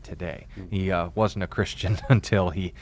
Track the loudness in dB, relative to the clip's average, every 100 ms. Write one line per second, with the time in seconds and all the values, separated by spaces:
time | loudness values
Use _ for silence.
0 | -12 -8 -8 -8 -12 -14 -6 -2 2 2
1 | 0 2 0 0 -2 0 -2 -2 -2 0
2 | 4 4 6 2 2 0 -4 -8